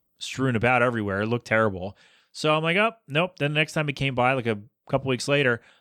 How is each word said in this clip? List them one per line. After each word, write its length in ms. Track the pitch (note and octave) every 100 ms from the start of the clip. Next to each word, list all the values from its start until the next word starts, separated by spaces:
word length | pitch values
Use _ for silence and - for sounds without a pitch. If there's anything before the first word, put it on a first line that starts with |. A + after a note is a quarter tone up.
| _ -
strewn 360 | - - C3 A2
about 280 | A#2 B2
everywhere. 380 | B2 A#2 G2+ G2
It 60 | A2
looked 200 | A#2+ -
terrible. 500 | A2 A2 F#2 F#2+ - _ _ _
So 240 | - D#3 D#3
I'm 80 |
like, 140 | E3 F#3
"Oh, 140 | A3 - -
nope." 320 | D3 F#3 -
Then 140 | D3
the 60 | D3+
next 140 | D3+
time 140 | E3 D3
he 60 |
came 200 | C3+ C3+
by, 200 | B2 B2
like, 120 | C3+ A#2
a 160 | G#2 A2 _ -
couple 200 | C3 C3
weeks 180 | B2 -
later, 340 | C#3+ B2+ A2+ _ _